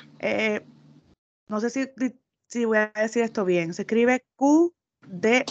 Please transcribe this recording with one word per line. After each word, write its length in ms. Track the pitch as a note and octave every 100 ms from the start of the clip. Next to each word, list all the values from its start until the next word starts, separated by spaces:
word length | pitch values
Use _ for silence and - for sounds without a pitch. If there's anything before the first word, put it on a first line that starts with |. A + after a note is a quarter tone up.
| - -
Eh, 440 | G#3+ G#3 A3 G#3 - - - - _ _ _ _ -
no 120 | G#3+
sé 100 | A#3
si, 180 | C4 C4 C4+ B3+ - _ _ _
si 180 | A#3+
voy 140 | A3+ G#3+
a 140 | G#3+
decir 300 | G#3+ A3 A#3+
esto 200 | A3+ A3+
bien. 300 | F#3 F3 E3
Se 80 | F3+
escribe 420 | G3 A3 A#3+ B3+ - -
Q 360 | C#4 D4+ E4+ - _ _ -
D 380 | F3+ G#3+ B3 -